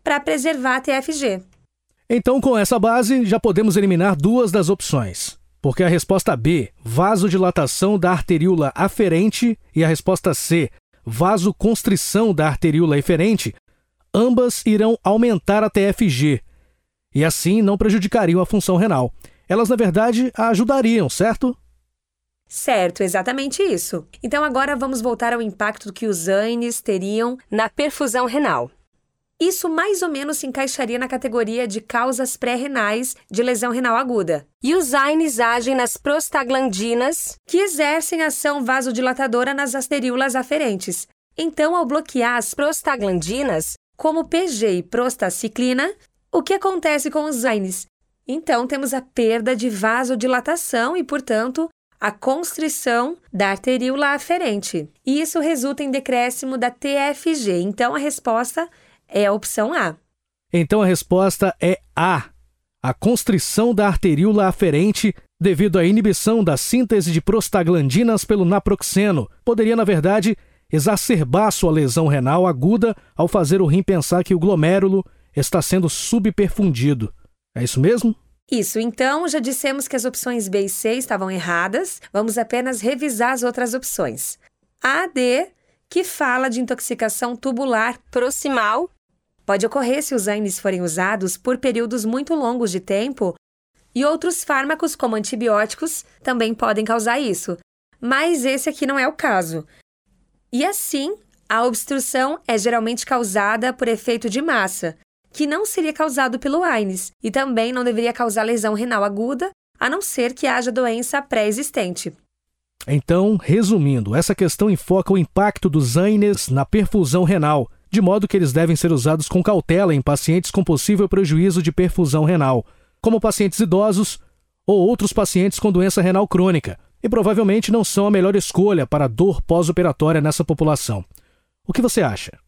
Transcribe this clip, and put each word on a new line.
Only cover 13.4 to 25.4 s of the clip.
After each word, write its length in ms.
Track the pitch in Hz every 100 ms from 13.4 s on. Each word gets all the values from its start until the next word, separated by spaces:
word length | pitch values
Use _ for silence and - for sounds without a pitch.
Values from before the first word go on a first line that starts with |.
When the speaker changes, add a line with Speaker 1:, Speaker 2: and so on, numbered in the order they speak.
| 113 - _ _ _ _ _
Speaker 2:
ambas 480 | 190 240 240 247 - 226
irão 340 | 214 220 226
aumentar 640 | 185 220 240 196 - 208
a 60 | 214
T 100 | 208
F 300 | 196 190 208
G, 320 | 127 147 131 - _ _ _ _ _ _ 135
e 80 |
assim 380 | 156 - 170 214
não 160 | 202 202
prejudicariam 640 | 214 208 185 240 175 175
a 40 | 180
função 300 | 208 - 175
renal. 380 | 214 156 123 - - _ -
Elas, 220 | 202 220
na 80 | 240
verdade, 560 | 208 175 233 226 254 -
a 140 | 226
ajudariam, 580 | 202 226 269 226 226 143
certo? 500 | - 208 214 254 - _ _ _ _ _ _ _ _ _
Speaker 1:
Certo, 560 | - - 220 175 175
exatamente 640 | 190 190 185 262 277 262
isso. 420 | 392 185 - 175 - -
Então 220 | 233 294
agora 320 | 302 254 277 277
vamos 240 | 262 262
voltar 320 | 240 233 233
ao 100 | 240